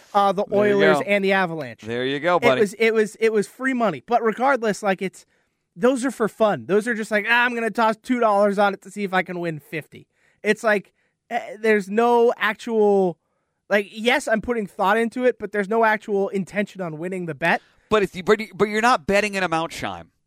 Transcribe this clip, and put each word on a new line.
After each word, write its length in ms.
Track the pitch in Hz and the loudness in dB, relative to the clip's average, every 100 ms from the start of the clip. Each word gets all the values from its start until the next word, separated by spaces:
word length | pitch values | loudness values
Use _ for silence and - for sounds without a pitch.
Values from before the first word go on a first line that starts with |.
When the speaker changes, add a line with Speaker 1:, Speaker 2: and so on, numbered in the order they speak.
| - | -4
Speaker 1:
uh, 180 | 208 202 | 2 2
the 140 | 196 208 | 0 0
Speaker 2:
There 240 | 202 208 | 2 2
you 60 | 202 | 4
Speaker 1:
Oilers, 240 | 202 147 | 4 4
Speaker 2:
go. 40 | |
Speaker 1:
and 180 | 175 202 | 2 0
the 120 | 190 | 2
Avalanche. 480 | 196 180 165 131 110 | 2 0 -4 -10 -12
Speaker 2:
There 240 | 107 120 131 | -8 -4 -2
you 120 | 143 | -2
go, 160 | 160 175 | 2 2
Speaker 1:
It 60 | |
Speaker 2:
buddy. 180 | 240 127 | 4 2
Speaker 1:
was, 120 | 208 214 | 0 0
it 180 | 226 | 2
was, 220 | 220 214 - | 2 0 0
it 180 | 220 | 0
was 120 | 214 196 | 0 -2
free 280 | - 262 | -4 -4
money. 300 | 254 226 143 - | 0 -2 -2 0
But 160 | 233 | 0
regardless, 580 | 226 202 262 262 220 196 | 0 0 0 0 0 -2
like, 200 | 208 190 | -2 -2
it's, 240 | 190 - - _ _ _ _ - | -4 -10 -20 _ _ _ _ -2
those 300 | 226 269 262 | 0 2 -2
are 60 | |
for 180 | - 208 | -2 -4
fun. 360 | - 220 165 113 | 0 0 0 0
Those 220 | 202 220 | 0 0
are 80 | 220 | -4
just 160 | 220 | -2
like, 140 | 208 208 | -2 2
"Ah, 160 | 240 | 2
I'm 100 | 240 | 2
gonna 180 | 240 226 | -2 -4
toss 260 | - 226 220 | 0 0 0
two 240 | - 247 | -2 0
dollars 360 | 220 202 208 196 | 2 4 2 2
on 160 | 202 | 0
it 80 | 196 | 0
to 60 | 196 | -10
see 140 | 208 | -8
if 100 | 202 | -4
I 80 | 185 | -2
can 200 | 180 180 | -2 -4
win 180 | 170 156 | -6 -8
fifty." 480 | - 160 - 113 - _ _ _ | -10 -12 -12 -18 -20 _ _ _
It's 200 | 202 214 | -2 0
like, 300 | 233 208 - _ _ _ - | 0 -2 -2 _ _ _ -10
eh, 280 | 233 120 208 | -8 -8 -4
there's 300 | 220 214 190 | 0 0 0
no 440 | 208 233 240 233 - | 0 2 4 4 2
actual, 840 | 208 214 - 220 208 202 185 160 _ _ _ _ - | -2 -4 -2 2 4 4 0 -4 _ _ _ _ -2
like, 220 | 202 196 | -2 -2
yes, 380 | 220 226 277 269 | -4 0 0 0
I'm 100 | 220 | -2
putting 260 | 214 233 202 | -2 -4 -4
thought 300 | - 190 220 | -2 0 2
into 280 | 233 254 254 | 0 0 -2
it, 140 | - | -2
but 120 | 208 | -4
there's 160 | 208 190 | -4 -2
no 160 | 226 | 2
actual 460 | 226 214 - 196 196 | 2 0 -2 -2 -2
intention 500 | 196 175 196 202 190 | -4 -6 -4 -6 -6
on 180 | 180 151 | -10 -8
winning 280 | 175 190 175 | -8 -8 -8
the 100 | 139 | -4
bet. 260 | 165 208 _ _ - | 0 0 _ _ -2
Speaker 2:
But 140 | 214 | 0
it's, 180 | 190 175 | 0 -2
but, 180 | 185 214 214 165 | 0 0 0 -2
but 140 | 214 | -2
you're 120 | 214 | 0
not 240 | 233 233 151 | 0 -2 2
betting 300 | 196 208 196 | 0 0 -2
an 80 | |
amount, 300 | 180 160 165 | -2 -2 -4
Shime, 340 | - 110 90 87 _ | -8 -10 -10 -16 _